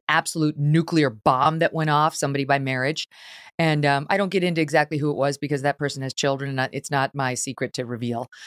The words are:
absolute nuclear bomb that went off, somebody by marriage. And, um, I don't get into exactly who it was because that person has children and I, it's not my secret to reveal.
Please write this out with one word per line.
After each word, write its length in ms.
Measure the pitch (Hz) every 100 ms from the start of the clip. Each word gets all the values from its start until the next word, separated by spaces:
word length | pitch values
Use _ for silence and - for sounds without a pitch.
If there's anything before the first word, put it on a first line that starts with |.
| -
absolute 480 | 156 160 170 151 151
nuclear 520 | 147 160 160 165 139
bomb 500 | 107 - 131 151 160
that 140 | 165
went 160 | 160 156
off, 260 | 147 156 -
somebody 280 | 143 139
by 160 | 135 139
marriage. 480 | 135 131 131 160 - - - - - -
And, 280 | 160 151 147
um, 220 | 139 151
I 80 | 151
don't 120 | 196
get 140 | 190
into 180 | 175 165
exactly 360 | 151 151 151 151
who 120 | 147
it 60 | 123
was 220 | 139 143
because 240 | 143 143
that 160 | 143 -
person 260 | 143 139
has 100 | 135
children 360 | - 143 135 139
and 120 | 131
I, 80 | 131
it's 180 | 139 -
not 240 | 143 135 143
my 200 | 127 123
secret 380 | - 123 127
to 120 | - 120
reveal. 420 | 120 120 117 127 -